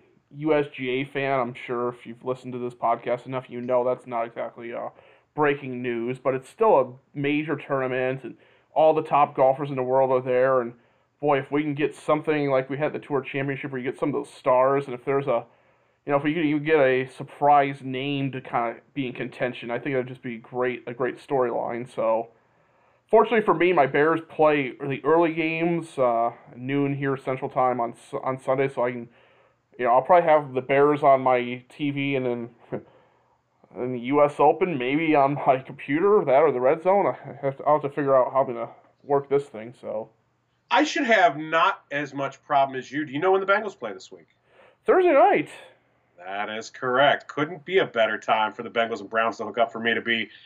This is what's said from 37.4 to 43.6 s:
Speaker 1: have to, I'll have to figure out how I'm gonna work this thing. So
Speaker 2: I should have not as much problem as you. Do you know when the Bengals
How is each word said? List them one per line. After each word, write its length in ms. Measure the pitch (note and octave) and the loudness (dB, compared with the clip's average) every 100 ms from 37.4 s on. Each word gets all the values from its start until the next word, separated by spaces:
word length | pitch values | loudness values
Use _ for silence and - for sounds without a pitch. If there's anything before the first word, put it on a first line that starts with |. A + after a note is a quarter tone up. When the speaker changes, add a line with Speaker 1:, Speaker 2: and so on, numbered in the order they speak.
Speaker 1:
have 140 | C#3 C#3 | -6 -4
to, 80 | |
I'll 160 | - D3+ | 0 0
have 100 | C#3+ | 0
to 60 | C#3 | -2
figure 180 | C#3 | 2
out 200 | C3+ B2 | 4 4
how 80 | C3 | 2
I'm 60 | C3+ | 0
gonna 200 | A#2 A#2 - _ _ - | -2 -10 -12 _ _ -2
work 240 | C#3 C#3 | -2 0
this 160 | C#3+ C#3+ | -2 -2
thing. 280 | G#2+ A2+ - | -12 -16 -14
So 300 | G#2 A2 A2+ _ _ _ _ _ - | -10 -10 -10 _ _ _ _ _ -2
Speaker 2:
I 140 | C4+ | 0
should 220 | D4+ E4+ B3+ | 0 -2 2
have 320 | A3 F3 D3 | 4 4 2
not 480 | D#3 E3 F#3 F#3+ - | -2 2 2 0 -6
as 220 | C#3+ C#3+ | -8 -6
much 300 | C#3 C3+ - | -6 -8 -8
problem 340 | - C#3+ C#3 C3 | 0 2 2 -2
as 140 | B2 | -8
you. 140 | C3+ D3+ | -8 -6
Do 80 | |
you 60 | C#3 | -2
know 120 | F#3 | 2
when 80 | G3 | 2
the 80 | F#3+ | 2
Bengals 320 | G3+ | 0